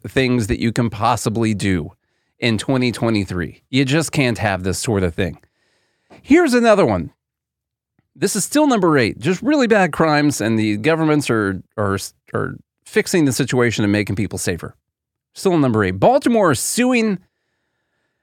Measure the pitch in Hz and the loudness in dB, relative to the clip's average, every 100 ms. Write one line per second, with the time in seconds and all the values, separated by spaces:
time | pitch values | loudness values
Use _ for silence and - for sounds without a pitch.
0 | 110 139 127 123 104 117 113 117 117 101 | -6 -2 0 0 -2 -2 -2 0 -2 -2
1 | 113 117 123 110 110 101 101 90 80 _ | -2 0 -2 0 -2 0 0 -2 -4 _
2 | _ _ _ - 120 107 - 131 123 - | _ _ _ -4 -2 -2 -2 0 -2 -2
3 | 113 104 95 90 64 - - 131 131 156 | -2 -2 -2 -6 -6 -10 -4 -2 0 0
4 | 151 151 127 110 107 92 95 85 - 98 | 0 0 0 0 -2 -2 -4 -4 -2 0
5 | 90 92 87 - _ _ _ _ _ _ | -2 -2 -6 -6 _ _ _ _ _ _
6 | _ - - 330 320 240 233 202 135 92 | _ -14 2 4 4 2 4 4 2 0
7 | 135 _ _ _ _ _ _ _ _ _ | -4 _ _ _ _ _ _ _ _ _
8 | _ 143 170 208 - 302 302 226 175 143 | _ -4 -4 -2 -2 2 2 2 4 4
9 | 104 - 139 185 240 302 233 208 175 - | 2 0 -4 -2 0 2 2 2 2 0
10 | 160 147 147 - 107 110 110 104 151 160 | 2 2 0 0 -2 0 0 0 0 0
11 | 156 151 - 113 98 92 - - 101 98 | 2 0 0 0 0 -4 -10 -4 -2 -2
12 | - _ _ - 92 - _ _ - 214 | -6 _ _ -6 -6 -10 _ _ -4 -4
13 | - 185 143 117 127 127 120 110 101 104 | 0 0 0 0 -2 0 0 0 0 0
14 | 98 95 95 92 - 85 76 - _ _ | -2 -4 -4 -4 -6 -6 -10 -18 _ _
15 | _ _ _ - 190 170 131 107 92 95 | _ _ _ -4 0 2 2 2 0 2
16 | 175 277 - 226 175 123 - 214 247 247 | 2 4 2 2 2 0 -2 -2 0 2
17 | 220 185 _ _ _ _ _ _ _ _ | 0 -4 _ _ _ _ _ _ _ _
18 | _ _ | _ _